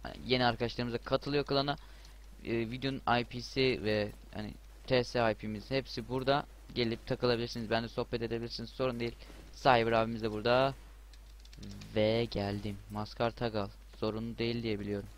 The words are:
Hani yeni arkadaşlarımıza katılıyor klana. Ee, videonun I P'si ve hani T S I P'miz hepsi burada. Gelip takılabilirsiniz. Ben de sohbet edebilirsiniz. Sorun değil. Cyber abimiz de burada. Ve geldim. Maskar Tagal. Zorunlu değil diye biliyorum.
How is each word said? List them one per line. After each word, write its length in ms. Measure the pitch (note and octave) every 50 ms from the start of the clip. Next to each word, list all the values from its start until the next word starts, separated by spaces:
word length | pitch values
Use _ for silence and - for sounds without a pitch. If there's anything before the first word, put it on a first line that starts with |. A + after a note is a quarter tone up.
| -
Hani 120 | - - - -
yeni 200 | A2 B2 B2+ B2
arkadaşlarımıza 520 | A#2+ A2+ - A#2+ A#2 - - A#2+ A#2+ A#2
katılıyor 480 | A#2+ - - C3+ C3+ - C#3+ C#3+ D3 C#3
klana. 320 | - C#3+ C#3 C#3 C#3+ C#3+ C#3+ - - - - - - - - - - - - -
Ee, 80 | -
videonun 500 | A#2 A#2 A#2 A2 A#2+ C3 B2+ C3+ C3+ C3 - - A#2+ A#2+
I 60 | A#2+
P'si 580 | - - B2 A#2 - - C3+ C3 B2+ B2 - F2+
ve 280 | G#2+ G#2+ G#2+ G#2 G#2 - - - - -
hani 200 | - G#2+ G#2 - - - - - - -
T 160 | - C3 B2+ A#2+
S 280 | - - B2 A#2 A2+
I 40 | G#2+
P'miz 360 | - - G#2+ G#2+ G#2 G2 -
hepsi 380 | C3+ C3+ B2+ - - - A2+ A2+
burada. 360 | B2 C3 C3 C3 C#3 D3 D3 - - - - - -
Gelip 320 | A#2+ A#2+ A2+ A2+ A#2 -
takılabilirsiniz. 640 | - C3 - - B2 A#2+ A2+ A#2 A#2 - A#2+ A2+ G#2
Ben 140 | A2+ A2+ A#2
de 40 |
sohbet 340 | A2 - - A#2+ - - A#2
edebilirsiniz. 480 | A#2 A2+ A#2 A#2 A#2 A#2 - - A#2+ A2+
Sorun 300 | - - C3 C3 A#2+ A#2
değil. 160 | A#2+ A#2 A#2 - - - - - - - -
Cyber 360 | - - C#3 B2+ A#2 A2+ A2+
abimiz 320 | A#2 A2+ A2+ A2+ A#2 A2 A2
de 80 | A2+
burada. 420 | G#2 G#2+ G#2+ A#2 A#2+ B2+ C3+ C#3 C3+ - - - - - - - - - - - - - - - - - - G2+ G2+ G2+ - - -
Ve 300 | A2 G#2+ G#2+ A2 A#2 A#2
geldim. 520 | A2+ - G#2 G2+ G2+ G2+ G#2 G2+ G#2+ G2+ G2 - -
Maskar 400 | G#2 G#2 G#2+ - - - A#2+ A#2
Tagal. 380 | A2+ - B2 A#2 G#2+ G#2+ G2 G2+ - - - - -
Zorunlu 400 | - - A2 G#2 A2 A2+ A#2 A2+
değil 260 | - A#2 A#2 A#2 A#2+ A2+
diye 160 | A2+ G#2+ G2+
biliyorum. 300 | G2+ G2+ G#2 G2+ G2+ - -